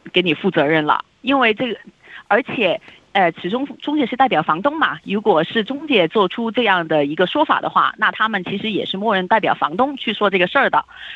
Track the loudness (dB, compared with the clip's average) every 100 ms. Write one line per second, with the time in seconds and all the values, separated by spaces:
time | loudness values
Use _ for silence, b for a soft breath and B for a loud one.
0 | -4 -2 0 0 0 2 2 2 2 0
1 | -4 _ -2 2 2 0 -4 -6 -12 -20
2 | B B 0 0 0 -2 -2 -2 B B
3 | _ 0 0 0 -6 -4 -6 -8 -4 -2
4 | 0 2 2 2 0 0 -2 0 -2 -4
5 | -4 -2 2 2 2 -2 -4 -6 0 2
6 | 2 2 0 -2 -4 0 2 2 2 0
7 | 0 0 0 2 0 0 0 0 0 0
8 | -2 0 -2 -2 -4 -6 -4 -4 -4 -4
9 | 0 0 2 2 2 0 -2 0 -2 -2
10 | -6 -2 0 2 2 2 2 0 B B
11 | B